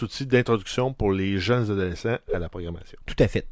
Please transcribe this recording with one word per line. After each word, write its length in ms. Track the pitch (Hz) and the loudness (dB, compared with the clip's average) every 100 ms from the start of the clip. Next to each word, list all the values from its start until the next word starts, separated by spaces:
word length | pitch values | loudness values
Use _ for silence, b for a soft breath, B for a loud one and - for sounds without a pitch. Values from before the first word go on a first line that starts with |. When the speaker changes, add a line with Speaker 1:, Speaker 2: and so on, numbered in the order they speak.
Speaker 1:
outil 240 | 113 - 135 | 0 -6 2
d'introduction 680 | 127 123 113 - - 127 | 4 4 0 0 -2 -2
pour 200 | 135 104 | 0 0
les 260 | 95 95 98 | 2 0 0
jeunes 320 | 90 123 110 | 2 2 2
adolescents 480 | 101 92 85 113 123 - | 0 -2 -2 -4 -4 -2
à 40 | 92 | -4
la 100 | 85 | -4
programmation. 500 | 95 85 85 - - - | -8 -8 -10 -14 -14 -6
Speaker 2:
Tout 80 | - | 4
à 80 | 123 | 4
fait, 180 | 104 - | 4 -4